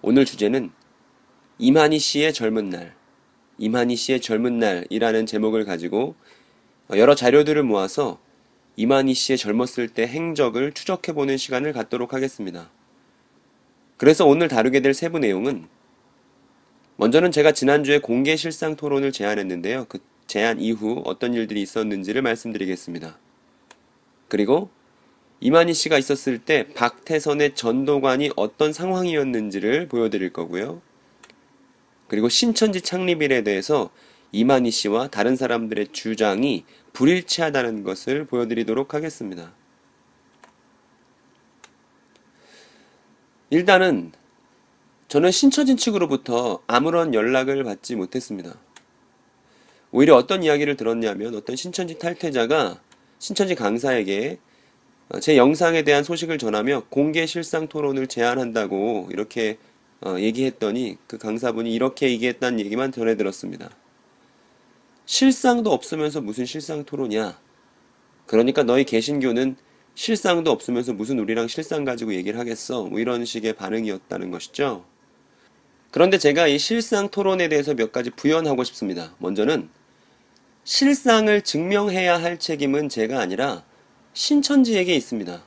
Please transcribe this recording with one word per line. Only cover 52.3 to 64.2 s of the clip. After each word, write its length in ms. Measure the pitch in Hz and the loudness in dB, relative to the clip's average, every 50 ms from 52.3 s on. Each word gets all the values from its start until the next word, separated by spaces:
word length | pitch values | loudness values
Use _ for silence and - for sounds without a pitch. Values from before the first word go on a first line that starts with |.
| 139 127 117 117 151 156 123 92 90 - _ _ _ _ _ _ _ _ | 0 0 0 2 2 0 0 -2 -4 -10 _ _ _ _ _ _ _ _
신천지 360 | - - 202 - 202 185 175 | -12 -8 -2 -2 0 0 0
강사에게, 840 | 131 113 101 107 120 131 135 127 120 101 95 98 101 117 147 151 - _ _ _ _ _ _ _ _ _ _ _ _ _ _ | 0 0 0 0 0 0 0 0 0 0 -2 -2 -4 -4 -6 -8 -10 _ _ _ _ _ _ _ _ _ _ _ _ _ _
어, 120 | - - | -10 -4
제 160 | - 156 156 | 2 6 8
영상에 460 | 131 123 139 156 151 175 165 165 165 | 8 8 6 6 4 2 2 2 2
대한 200 | 147 147 147 143 | 2 4 4 2
소식을 340 | 147 143 170 - 165 160 160 | 2 0 -4 -6 -4 -4 -4
전하며 500 | 143 123 110 104 104 107 131 143 123 - _ | -4 -2 -2 -2 0 0 0 -2 -2 -4 _
공개 380 | - 139 143 156 151 165 165 | -2 0 0 0 0 -2 -2
실상 420 | 156 - 170 165 - - 160 160 151 | -2 -4 -8 -6 -4 -4 -6 -6 -6
토론을 400 | - 151 147 139 135 135 131 131 | -6 -4 -2 -2 -2 -2 -4 -4
제안한다고 1000 | - 123 117 120 123 131 127 117 113 113 104 92 98 95 101 117 113 101 90 92 | -2 0 0 0 0 0 -4 -2 -2 -2 -2 -2 -2 -2 -2 -2 -2 -4 -6 -6
이렇게, 440 | 90 92 107 - - 120 113 107 107 - _ _ _ _ _ _ _ _ | -6 -8 -8 -6 -4 -4 -4 -4 -4 -8 _ _ _ _ _ _ _ _
어, 160 | - 95 92 90 | -8 -6 -4 -2
얘기했더니 800 | 101 110 110 123 135 131 127 - 110 104 104 123 127 107 92 - _ | -2 -2 0 0 -4 -4 -2 -2 -4 -2 -2 -4 -6 -6 -8 -12 _
그 100 | - - | -16 -16
강사분이 560 | 110 - 107 110 113 123 120 110 113 117 117 | -10 -6 -6 -6 -4 -4 -4 -4 -2 -4 -4
이렇게 380 | 113 117 127 131 131 - 143 131 | -2 0 -2 -2 -2 0 0 0
얘기했다는 480 | 123 110 120 123 120 - 127 131 127 110 | 0 0 -2 -2 -2 -2 -2 -2 -2 -2
얘기만 320 | 101 101 107 120 131 135 | -4 -4 -4 -4 -4 -4
전해 260 | 131 120 113 113 113 | -4 -2 0 0 0
들었습니다. 540 | 101 - 98 98 - - 92 92 - - - - _ _ _ _ _ _ _ _ _ | 0 -2 -4 -4 -8 -12 -12 -12 -12 -16 -20 -20 _ _ _ _ _ _ _ _ _